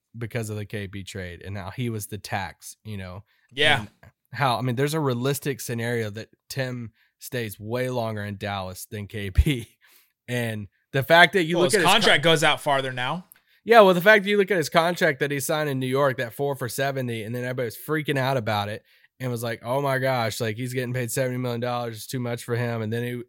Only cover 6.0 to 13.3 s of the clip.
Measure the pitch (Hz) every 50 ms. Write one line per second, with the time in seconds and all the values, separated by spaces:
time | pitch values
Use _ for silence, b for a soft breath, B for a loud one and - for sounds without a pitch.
6 | 110 107 104 110 104 - _ _ _ - - 139 131 127 127 123 120 107 - _
7 | _ _ _ _ - - - 123 117 107 98 - 104 107 117 123 127 127 127 123
8 | 113 113 110 104 101 104 104 95 107 101 101 98 92 92 92 - - - - 104
9 | 101 95 - 107 101 98 90 - - 160 143 120 104 - _ b b b b b
10 | b b b _ _ - 123 123 120 113 110 107 104 - _ _ _ _ - 139
11 | 127 - 165 170 175 170 - 196 170 156 175 170 175 175 - 208 175 170 196 226
12 | 202 226 185 160 139 165 165 156 156 151 143 - - 151 139 135 135 131 127 123
13 | 123 131 151 180 185 _